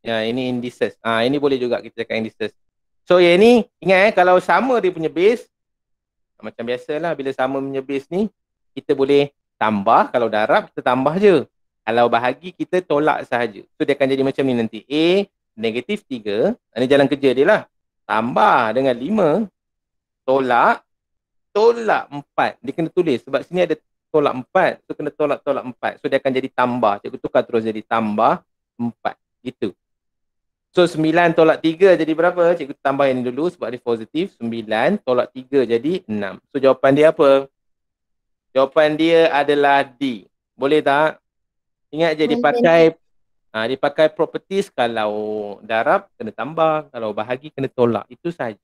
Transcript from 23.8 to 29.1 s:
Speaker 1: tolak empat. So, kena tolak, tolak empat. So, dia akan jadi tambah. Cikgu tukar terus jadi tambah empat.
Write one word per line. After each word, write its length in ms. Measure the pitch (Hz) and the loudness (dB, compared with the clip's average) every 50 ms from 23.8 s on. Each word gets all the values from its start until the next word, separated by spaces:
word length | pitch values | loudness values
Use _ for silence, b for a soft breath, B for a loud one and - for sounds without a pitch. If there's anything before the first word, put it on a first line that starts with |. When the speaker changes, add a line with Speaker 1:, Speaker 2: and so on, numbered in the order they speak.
| _ _ _ _ _ _ | _ _ _ _ _ _
Speaker 1:
tolak 320 | - 156 147 135 - 127 | -2 0 0 0 -4 -6
empat. 400 | 123 _ _ 190 175 139 - - _ _ | -12 _ _ 0 0 0 -2 -6 _ _
So, 80 | 151 | -14
kena 160 | _ 151 147 - | _ -10 -12 -6
tolak, 320 | _ 151 143 - - _ | _ -4 -4 -4 -4 _
tolak 200 | 147 135 123 101 127 | -6 -6 -6 -6 -12
empat. 320 | 120 _ - 110 - _ | -14 _ -8 -8 -8 _
So, 80 | _ 147 | _ -4
dia 80 | 135 | -4
akan 160 | 135 _ 139 131 | -2 _ -2 -2
jadi 160 | 131 131 131 | -2 -4 -4
tambah. 480 | _ - 127 123 120 127 120 107 101 101 _ | _ -2 -2 -2 0 0 0 0 -2 -2 _
Cikgu 140 | 120 120 120 | -14 -16 -12
tukar 240 | - 151 _ 135 120 | -12 -2 _ -2 -2
terus 160 | - - 117 | 0 -4 -4
jadi 240 | 110 113 107 107 107 | -2 -2 -8 -8 -8
tambah 560 | _ 117 113 110 107 104 107 110 135 170 180 _ _ _ _ _ _ _ _ | _ -4 -2 -2 -2 -2 0 0 0 0 -2 _ _ _ _ _ _ _ _
empat. 400 | 120 120 113 _ _ 104 | -8 -8 -8 _ _ -10